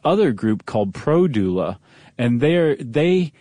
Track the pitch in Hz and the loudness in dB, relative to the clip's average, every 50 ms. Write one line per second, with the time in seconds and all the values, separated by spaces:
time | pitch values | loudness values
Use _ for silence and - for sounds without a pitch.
0 | - 147 180 214 208 147 110 98 113 110 110 107 - - - 110 104 98 - - | 0 0 2 2 2 0 0 0 -2 -2 -2 -2 -4 -4 -2 -2 -2 -2 -4 -4
1 | - 147 156 175 185 175 123 107 95 92 90 92 82 82 95 - _ _ - - | -2 0 2 2 2 2 0 0 -2 0 -2 -2 -4 -4 -6 -10 _ _ -20 -20
2 | - - _ - 120 120 120 117 139 156 170 175 165 156 139 - 139 117 110 147 | -20 -16 _ -4 -2 0 0 2 2 2 2 2 2 0 0 -2 -6 -4 -2 0
3 | 160 175 185 185 175 147 - _ | 2 2 2 2 0 -2 -6 _